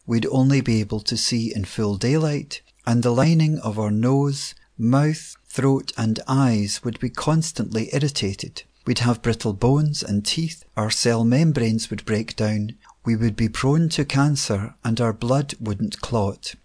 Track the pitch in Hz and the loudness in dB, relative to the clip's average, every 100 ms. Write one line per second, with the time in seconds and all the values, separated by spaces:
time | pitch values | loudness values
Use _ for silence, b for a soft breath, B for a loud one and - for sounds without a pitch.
0 | - 117 113 131 131 139 127 113 104 107 | -2 -2 0 2 4 4 2 0 0 -4
1 | - 113 - 120 113 107 95 - 107 101 | -4 -4 -2 -2 -2 -4 -6 -2 -2 0
2 | 120 151 156 147 - - _ _ - 117 | 0 0 0 -2 -6 -14 _ _ 0 2
3 | 120 120 151 165 156 156 113 104 107 104 | 2 4 4 4 4 0 -4 -2 0 2
4 | 120 139 143 143 - - b - 113 135 | 2 2 0 -2 -8 -14 b -4 2 2
5 | 151 156 - - _ - 135 135 - - | 2 -2 -8 -20 _ -2 2 2 -2 -4
6 | 110 110 - 131 135 110 101 - 120 110 | -2 -2 0 2 4 2 0 -4 -6 -6
7 | 127 - - 160 160 - 107 110 113 143 | -6 -4 0 0 0 -4 -4 -4 -2 -2
8 | 143 139 98 98 - - - _ - 123 | -2 -2 -4 -6 -10 -14 -20 _ -4 0
9 | 117 120 117 110 117 98 120 139 151 147 | 2 0 0 -2 -2 0 2 4 2 -2
10 | - 101 101 - 165 - - - 107 - | -2 -2 -2 -2 -4 -6 -12 -4 -4 0
11 | 120 117 113 127 165 127 113 110 - 104 | 0 2 4 4 4 4 2 0 -2 -8
12 | - 107 113 - 107 107 104 - B B | -2 -2 -2 -2 0 0 -2 -8 B B
13 | - 110 113 104 110 - 135 151 165 - | -2 2 0 2 -2 0 2 4 2 0
14 | 143 139 143 139 - 101 104 - 120 113 | 0 2 2 2 -2 -2 -4 -6 -4 0
15 | 117 107 120 135 143 - 110 101 107 - | 0 -2 0 0 -2 -6 -6 -4 -4 -6
16 | - 117 98 - - - | -4 -2 -2 -4 -12 -16